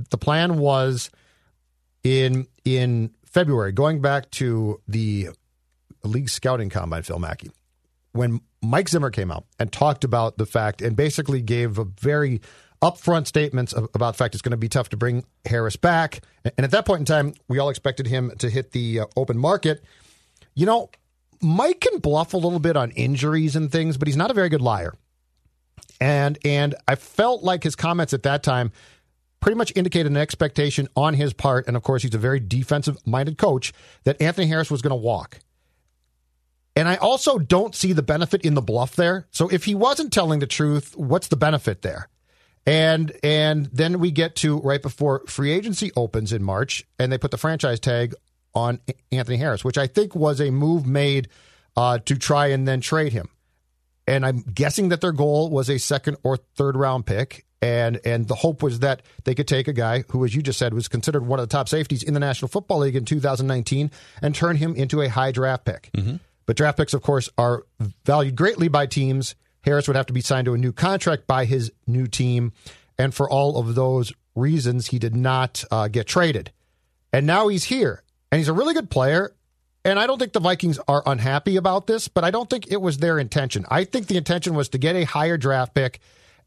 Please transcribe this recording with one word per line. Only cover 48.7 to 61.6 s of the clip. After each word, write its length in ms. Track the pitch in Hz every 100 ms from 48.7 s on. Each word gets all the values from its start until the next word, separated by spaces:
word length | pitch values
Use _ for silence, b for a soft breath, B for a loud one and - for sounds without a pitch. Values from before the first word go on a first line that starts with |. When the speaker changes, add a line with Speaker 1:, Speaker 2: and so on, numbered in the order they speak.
| 123 -
Speaker 1:
A-, 280 | - _ 131
Anthony 180 | 120 123
Harris, 300 | 151 107 131
which 120 | 135
I 80 | 131
think 300 | - 208 175
was 240 | 151 139
a 100 | 143
move 360 | 131 147 170 131
made, 420 | 143 143 139 113 b b b b -
uh, 240 | 123 120
to 180 | - 139
try 300 | - 147 147
and 180 | 135 131
then 140 | 131
trade 320 | - 160 151
him. 160 | 113 - - _ _ _ _ _ _ -
And 180 | 135 131
I'm 140 | 123
guessing 500 | 113 98 143 147 190
that 120 | 170
their 100 | 180
goal 380 | 151 147 147 160
was 200 | 143 123
a 80 | 135
second 380 | - 143 - 143
or 140 | 131 131
third 400 | - - 139 131
round 280 | 135 131 110
pick. 400 | 98 - - _ _
And, 380 | 120 120 117 117 120
and 240 | 117 110
the 60 | 120
hope 280 | 165 151
was 160 | 151 117
that 220 | 135 127 B B -
they 100 | 123
could 120 | 139
take 200 | 135 131
a 60 |
guy 320 | 127 113 120 123
who, 160 | 131
as 100 | 127
you 80 | 123
just 160 | 139 123
said, 160 | 123
was 140 | 110 113
considered 400 | 120 131 147 120
one 100 | 135
of 120 | 120
the 20 |
top 160 | 143